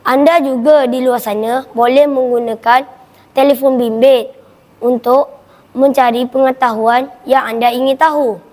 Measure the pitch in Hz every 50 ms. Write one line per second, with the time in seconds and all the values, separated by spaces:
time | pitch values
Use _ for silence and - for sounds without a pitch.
0 | _ 269 254 269 285 311 330 339 277 277 262 240 233 302 302 294 269 247 247 262
1 | 254 254 247 233 233 220 208 214 220 226 240 262 262 - - 233 240 240 262 277
2 | 294 294 277 262 254 247 240 240 233 233 220 220 - 226 247 262 277 - - -
3 | - _ _ _ _ _ _ - 262 285 285 240 269 269 262 247 240 226 220 220
4 | 247 269 269 240 208 - - - - _ _ _ _ _ _ _ 220 240 254 233
5 | - 240 247 277 285 - - - _ _ _ _ _ _ _ 247 269 285 262 277
6 | 254 240 226 240 254 247 - 262 262 262 254 - 254 240 220 214 220 226 233 247
7 | 262 262 - - - - 262 269 240 226 226 226 233 240 233 247 262 269 269 269
8 | 320 320 302 294 285 233 202 170 - -